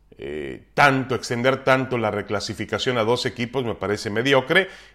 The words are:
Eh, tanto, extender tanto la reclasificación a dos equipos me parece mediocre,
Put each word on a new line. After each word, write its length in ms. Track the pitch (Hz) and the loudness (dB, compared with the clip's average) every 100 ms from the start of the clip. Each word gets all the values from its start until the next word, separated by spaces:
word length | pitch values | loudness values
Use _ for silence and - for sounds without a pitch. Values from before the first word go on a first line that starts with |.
| _ - | _ -14
Eh, 460 | 69 76 69 62 - | -10 -8 -10 -12 -6
tanto, 420 | - 143 135 131 | 4 4 4 0
extender 500 | 117 - 120 127 123 | -4 -2 0 0 2
tanto 340 | - 131 127 123 | 2 2 2 -2
la 120 | 107 | 0
reclasificación 840 | 104 98 101 - 104 104 107 131 123 | -2 -2 -4 -4 -8 -6 -2 0 0
a 80 | |
dos 220 | 107 123 123 | 2 0 -2
equipos 380 | - 117 135 | -4 -4 -2
me 100 | 117 | -4
parece 340 | 98 95 104 110 | -4 -2 -2 -2
mediocre, 600 | 104 135 135 131 175 185 - - | -2 2 2 4 2 0 -6 -20